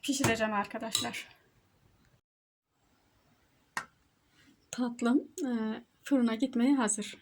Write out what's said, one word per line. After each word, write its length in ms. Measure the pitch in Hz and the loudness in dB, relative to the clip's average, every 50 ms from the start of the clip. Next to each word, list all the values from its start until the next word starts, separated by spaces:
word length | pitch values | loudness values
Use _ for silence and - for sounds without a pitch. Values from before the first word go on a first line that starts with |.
pişireceğim 520 | - - 269 262 277 233 226 220 220 220 214 | -4 -4 -4 0 2 0 2 2 0 0 0
arkadaşlar. 720 | 202 202 - - 226 233 226 196 - - 240 208 - - - - _ _ _ _ _ _ _ _ _ _ _ _ _ _ _ _ _ _ _ _ _ _ _ _ _ _ _ _ _ _ _ _ _ _ _ _ _ _ _ _ _ _ _ _ _ _ _ _ - - - _ _ _ _ _ _ _ _ _ _ _ - _ _ _ _ | -2 -4 -4 -8 -10 -10 -4 -4 -4 -4 -4 -8 -10 -14 -14 -20 _ _ _ _ _ _ _ _ _ _ _ _ _ _ _ _ _ _ _ _ _ _ _ _ _ _ _ _ _ _ _ _ _ _ _ _ _ _ _ _ _ _ _ _ _ _ _ _ -8 -8 -8 _ _ _ _ _ _ _ _ _ _ _ -20 _ _ _ _
Tatlım, 560 | - - 247 240 240 - 240 233 247 294 - - _ - 349 | -6 -4 -4 -4 -2 0 2 4 4 4 2 0 _ -6 -4
e, 380 | 254 240 233 220 220 220 233 - _ _ _ _ | -2 -2 -2 -2 -2 -4 -6 -10 _ _ _ _
fırına 320 | - 285 262 240 226 220 | 2 4 4 4 2 2
gitmeye 400 | 220 277 262 - 233 233 269 285 | 0 -2 0 2 2 4 4 6
hazır. 420 | 269 233 208 - - 208 - - - | 4 4 2 0 -2 -4 -10 -10 -16